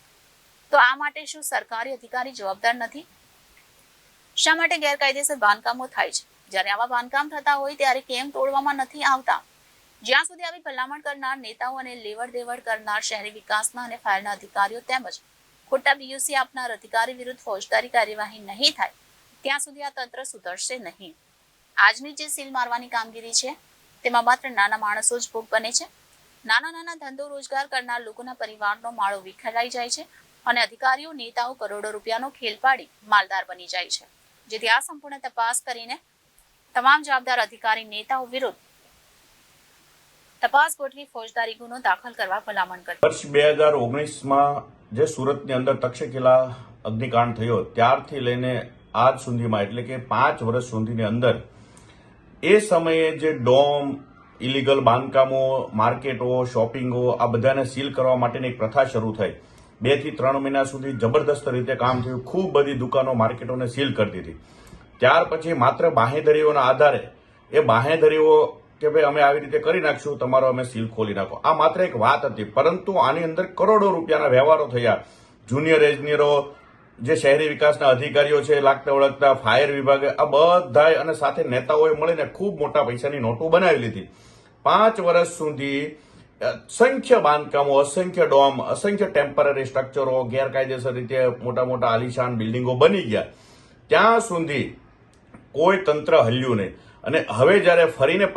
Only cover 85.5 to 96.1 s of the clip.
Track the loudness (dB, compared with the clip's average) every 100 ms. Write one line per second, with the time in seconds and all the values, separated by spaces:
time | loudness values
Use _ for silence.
85.5 | -4 -4 -4 -6 -10 _ -20 -20 -6 -6
86.5 | -6 -6 2 4 4 4 4 6 2 0
87.5 | 0 4 4 2 0 -2 2 4 6 6
88.5 | 4 -4 -2 -2 0 0 0 0 2 2
89.5 | 0 -2 -4 -4 -2 -2 0 -2 -2 -2
90.5 | -2 -4 -4 -6 -6 -4 0 0 0 -4
91.5 | -2 -2 0 0 0 0 -2 -2 -2 -2
92.5 | -2 -2 6 6 6 0 -2 -4 -10 -20
93.5 | -20 _ _ 0 4 6 4 2 -2 -2
94.5 | -4 -6 -10 -20 _ _ _ _ -20 _
95.5 | 0 2 4 2 0 4